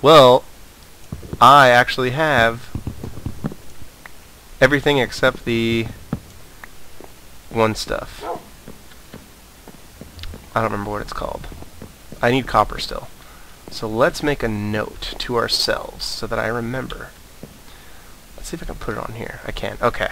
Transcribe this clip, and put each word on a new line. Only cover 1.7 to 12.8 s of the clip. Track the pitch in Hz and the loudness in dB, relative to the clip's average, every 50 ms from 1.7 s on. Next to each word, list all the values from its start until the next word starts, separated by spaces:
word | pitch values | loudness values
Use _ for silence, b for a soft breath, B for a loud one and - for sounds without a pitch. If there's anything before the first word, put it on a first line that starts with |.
| 120 120 127 - - - 131 127 | 8 6 4 4 0 -2 -2 -2
have | 123 139 160 156 147 123 113 117 117 120 - - - - - - - - - - - - - - - - - - - - - - - - - - - - - - - - - - - - - - - - | 0 0 0 2 4 4 4 2 2 -2 -12 -10 -10 -10 -8 -8 -10 -10 -10 -10 -10 -8 -8 -8 -8 -6 -8 -10 -10 -10 -14 -14 -12 -12 -12 -12 -14 -18 -20 -20 -20 -20 -20 -20 -20 -20 -20 -20 -2 2
everything | 135 131 143 143 131 151 147 139 | 2 4 4 4 2 4 4 4
except | 120 104 - - - 131 131 - - | 2 0 -2 2 2 2 0 0 -4
the | - 120 117 117 113 117 113 113 110 - - - - - - - - - - - - - - - - - - - - - - - - - - - - - - - - | -2 0 0 0 0 0 0 -2 -4 -8 -14 -8 -8 -8 -8 -8 -16 -20 -20 -20 -20 -18 -18 -18 -18 -16 -16 -14 -14 -14 -16 -16 -16 -18 -20 -20 -20 -20 -20 -18 -8
one | - 113 113 110 107 | 0 2 2 2 2
stuff. | - - - - - - - - - - - - - - - - - - - - - - - - - - - - - - - - - - - - - - - - - - - - - - - - - - - - - - - - | -2 -4 -6 -6 -6 -6 -10 -14 -12 -10 -10 -10 -10 -12 -16 -20 -20 -18 -18 -20 -20 -20 -20 -20 -20 -20 -20 -20 -20 -20 -20 -20 -20 -20 -20 -20 -20 -20 -20 -20 -20 -20 -20 -20 -20 -20 -20 -16 -14 -12 -12 -12 -14 -18 -6 -4
I | 117 | -2
don't | 113 110 | -2 0
remember | 107 104 101 104 | -2 -4 -6 -4
what | 104 104 | -6 -6
it's | - - - | -8 -8 -8
called. | - - - - - - - - - - - - - - - - - - - - - | -8 -8 -8 -8 -10 -12 -12 -14 -14 -16 -16 -16 -18 -18 -18 -20 -20 -20 -18 -8 -2
I | - 120 | 0 2
need | 120 135 120 - | 2 2 0 2
copper | - 110 104 - - | 4 4 4 4 0
still. | - | -8